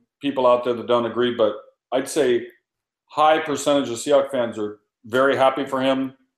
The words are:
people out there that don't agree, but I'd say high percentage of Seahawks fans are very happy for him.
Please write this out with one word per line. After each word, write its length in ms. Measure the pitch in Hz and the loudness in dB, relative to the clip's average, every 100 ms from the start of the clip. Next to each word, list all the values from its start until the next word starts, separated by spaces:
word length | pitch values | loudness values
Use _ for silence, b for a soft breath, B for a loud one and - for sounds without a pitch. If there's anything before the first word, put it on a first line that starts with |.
| _ _ | _ _
people 260 | 143 131 123 | -6 0 4
out 180 | 123 | 4
there 100 | 123 | 2
that 120 | 117 107 | -4 0
don't 200 | 120 117 | 0 0
agree, 280 | 107 123 | -2 -2
but 200 | 120 107 - - _ - | 2 0 -2 -14 _ -6
I'd 160 | 131 135 | -6 -4
say 380 | 160 131 117 - - _ _ _ _ _ | 0 0 0 -2 -18 _ _ _ _ _
high 320 | - 151 160 | 0 2 2
percentage 520 | 156 135 151 143 120 | 0 -4 0 0 0
of 60 | 113 | -6
Seahawks 340 | - 117 - | 0 2 2
fans 280 | 131 117 110 | -2 -4 -4
are 220 | 104 - _ _ | -8 -8 _ _
very 320 | 110 127 139 123 | -4 0 2 4
happy 300 | 131 139 135 | 2 2 -4
for 160 | 135 | -2
him. 320 | 131 131 135 - _ | 0 -2 -4 -10 _